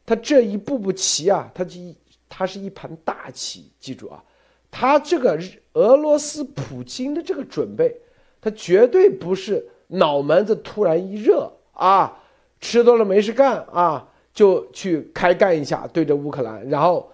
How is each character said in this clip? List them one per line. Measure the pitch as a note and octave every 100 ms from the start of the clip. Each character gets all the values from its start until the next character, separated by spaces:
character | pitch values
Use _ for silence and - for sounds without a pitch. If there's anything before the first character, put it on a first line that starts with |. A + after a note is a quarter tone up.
| -
他 | A3+
这 | - D4
一 | A3 G3+
步 | G3 C#4
步 | F#3+
棋 | F#3+ - - D#3+
啊， | F#3 A2+
他 | - F3+
这 | E3+
一， | F3 - _ _ _
他 | - F#3
是 | G3
一 | G3
盘 | G3 - D#3+
大 | - - -
棋， | - - - D2 _
记 | -
住 | B2+ G2+
啊， | D2+ _ _ _ _ _
他 | - B3+ D4
这 | D4 E4
个 | A#3+ D#3
日-， | F#3 - _
俄 | D3+ G3 C#4
罗 | D4+ D4
斯 | D4 D4+ C4+
普 | - C3 B2+
京 | B2 - B3+
的 | D4+
这 | E4 C#4+
个 |
准 | B3+ - - G3+
备， | A#3+ A#3 _ _ _ _
他 | A3
绝 | G#3+ - F#3 A#3+
对 | F#4 F#4+
不 | - E3 F#3
是 | - G3 - _ _
脑 | F3 E3 C#3+
门 | C#3+ E3 G#3
子 | G#3
突 | - - G3
然 | D#3+ F#3+
一 | G#3
热 | A#3 F#4 - - _
啊， | - F#3 G3 D3+ - _ _ _ _
吃 | - A#3
多 | A#3 A#3
了 |
没 | G#3 G3
事 | G#3+
干 | A3 C4+ G3 -
啊， | E3+ F3 C#3+ - _ _
就 | - G3+ F3 -
去 | - G3 D#3+ -
开 | - F3+
干 | F3+ G3+ E3
一 |
下， | C#3 D#3 -
对 | -
着 | D3+ C#3+
乌 | D3
克 | C#3
兰， | A2+ A2 A#2+
然 | C#3+
后 | D#3+ E3+ -